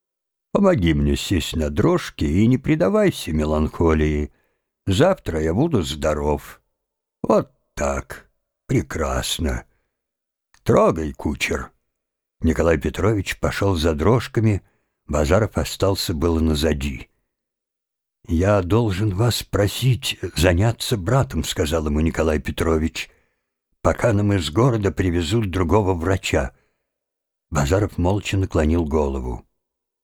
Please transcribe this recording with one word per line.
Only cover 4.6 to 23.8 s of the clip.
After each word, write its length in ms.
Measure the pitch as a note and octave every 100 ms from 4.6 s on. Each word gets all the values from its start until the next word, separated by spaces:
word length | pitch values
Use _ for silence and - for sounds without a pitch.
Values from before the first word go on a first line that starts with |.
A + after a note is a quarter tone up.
| _ _ -
Завтра 540 | G2 F3+ F#3 - D#2+
я 120 | D#2+
буду 280 | F#2 E3+ A#2+
здоров. 800 | C#2 D2+ D#2 D2+ D2 D2 - - _ _ _ _ _ _
Вот 300 | - G#3+ - _ _ -
так. 540 | C#2 C2+ - - - _ _ _ -
Прекрасно. 1000 | B2+ - E2+ C#2+ C2 - - C#2+ A#1 - _ _ _ _ _ _ _ _ _
Трогай, 480 | - D#3 G#3+ E2+ D2+
кучер. 600 | - D2+ C2+ - C2+ - _ _ _ _ _ _ -
Николай 380 | E2 D2+ E2 E2
Петрович 600 | - - G2+ G#2+ - -
пошел 360 | - - G2 E2+
за 180 | E2
дрожками, 680 | D2+ E2+ A#2+ - A#2 A2 G2 - _ _ _ -
Базаров 520 | D2+ D2 F#2+ G#2 -
остался 560 | D2 - G2 F#2+ -
было 260 | D#2 E2+ E2
назади. 720 | D#2+ D2 D#2 D2 C#2+ A#1+ - _ _ _ _ _ _ _ _ _ _ _ -
«Я 340 | E2 F#2+ G#2
должен 520 | E2+ A2 A2+ F2+ G#2+
вас 300 | F#2 A2+ -
просить 760 | - - G#2 - C3 A2 - - F2+ -
заняться 600 | F#2 F2 A2+ - - A2+
братом», — 480 | E2+ C3 - D#2+
сказал 440 | - - D#2 D#2+ D2+
ему 120 | D2
Николай 400 | D#2+ - D#2+ D2+
Петрович, 720 | - - E2 D#2+ D#2+ - - _ _ _ _ _ _ _